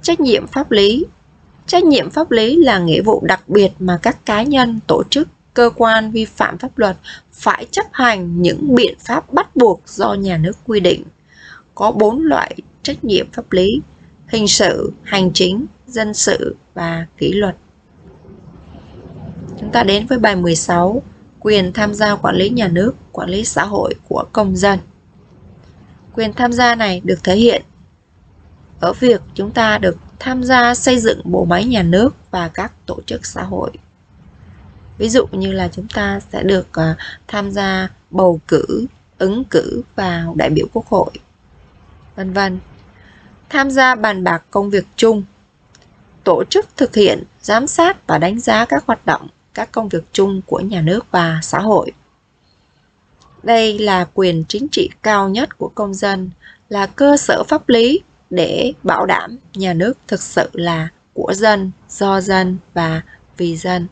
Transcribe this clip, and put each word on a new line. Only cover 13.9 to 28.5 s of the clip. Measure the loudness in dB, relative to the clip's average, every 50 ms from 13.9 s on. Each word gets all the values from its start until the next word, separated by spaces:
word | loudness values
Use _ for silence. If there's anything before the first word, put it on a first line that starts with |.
| -20 _ -20 -20 _ _ -10
hình | -6 -2 0 0
sự, | 0 2 2 2 2 2 -2 -4 -6 -8 -10 -8
hành | -4 -2 0 0 0 2
chính, | 2 0 0 0 -2 -6 -8 -12 _ _
dân | -10 -6 -4 -4 -4 -2
sự | -2 0 0 0 -2 -2 -6 -8 -10 _ _ _
và | -8 -6 -6 -4 -6 -8 -10 _
kỷ | -4 -2 -2 0
luật. | 0 -2 -2 -4 -8 _ _ _ _ _ _ _ -20 -20 -20 -20 -20 -20 -20 -20 -20 -20 -20 -20 -20 -20 -20 -20 -20 -20 -20 -20 -20 -20 -20 -18 -16 -16 -16 -14 -14 -14 -14 -12 -10
Chúng | -10 -2
ta | 0 0 2
đến | 2 0 0 0
với | -2 0 2
bài | 2 2 2
mười | 2 2 0 0
sáu, | 0 0 0 2 2 2 2 0 -2 -6 -8 -20 -20 -20 -20 _ -6
quyền | 0 2 2 2 2 0 -2
tham | -2 -2 -2 0
gia | 0 0 0 0
quản | 0 0 0 2
lý | 2 0 0
nhà | 0 0 0
nước, | 0 2 2 2 0 -2 -4 -16 -14
quản | -10 -8 -6 -4
lý | -4 -4 -4
xã | -2 -2 -2 -2
hội | -2 -2 -2 -2 -2 -4 -6 _
của | -4 -4 -4 -4 -2
công | _ -2 0 0 0
dân. | 2 2 2 2 0 -4 -12 _ _ _ _ _ -20 -20 _ -20 -20 -20 -20 -20 -20 -20 -20 -20 -20 -20 -20 -20 -20 -20 -10 -6
Quyền | -4 -4 -4 -2
tham | 0 0 0 2
gia | 4 4 2 4
này | 2 0 -2 -2 -2 -2
được | -2 -2 0 2
thể | 2 4
hiện | 6 6 4 4 2 -4 _ _ _ -20 _ _ _ _ _ _ _ _ _ _ -20 _ -20